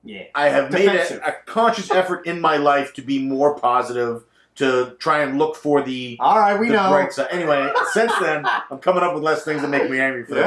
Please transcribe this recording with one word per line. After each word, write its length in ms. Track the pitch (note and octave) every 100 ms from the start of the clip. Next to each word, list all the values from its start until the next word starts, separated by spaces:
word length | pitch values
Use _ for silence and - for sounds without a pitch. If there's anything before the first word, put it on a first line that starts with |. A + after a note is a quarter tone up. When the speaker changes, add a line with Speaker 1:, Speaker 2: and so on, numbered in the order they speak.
Speaker 1:
Yeah. 220 | - G2+ - C#3+
Speaker 2:
I 140 | D3
have 200 | C3+ C3+
Speaker 1:
Defensive. 500 | F3 G3 F#3 E3+ -
Speaker 2:
made 60 | D3+
a, 120 | -
a 40 | -
conscious 440 | A3 A3+ A3+ F#3
effort 340 | F#3 F3+ F3 E3+
in 120 | E3+
my 180 | E3 D3+
life 360 | D3 C#3+ C3+
to 80 | -
be 180 | B2+ C#3
more 380 | C3+ C3+ C#3+ C#3+
positive, 680 | B2 A#2+ G2+ A#2+ A#2+ A#2 - _ _ -
to 420 | C3+ B2+ B2 -
try 220 | D#3+ D3+
and 160 | C#3+ C3+
look 180 | D#3 -
for 260 | D3+ C#3+
the, 360 | C3 B2+ B2 A#2+
Speaker 1:
All 180 | C3+ G#3+
right, 220 | G3+ G3+
we 80 | A#3
Speaker 2:
the 60 |
Speaker 1:
know. 160 | A3 F#3+
Speaker 2:
bright 240 | F#3+ -
side. 160 | - -
Anyway, 400 | F3 E3 C#3+ C#3 -
Speaker 1:
<laughs> 120 | -
Speaker 2:
since 180 | G3+ A3+ -
then, 260 | E3 D3+ D3 - -
I'm 100 | C3+
coming 220 | - F3+
up 100 | F3
with 100 | D#3+
less 220 | D#3 D3+ D#3
things 160 | D3+
that 80 | C#3+
make 200 | C#3 -
me 80 | C3
angry 240 | C3+ B2+ A#2+
for 100 |
Speaker 1:
Yeah, 60 | C3+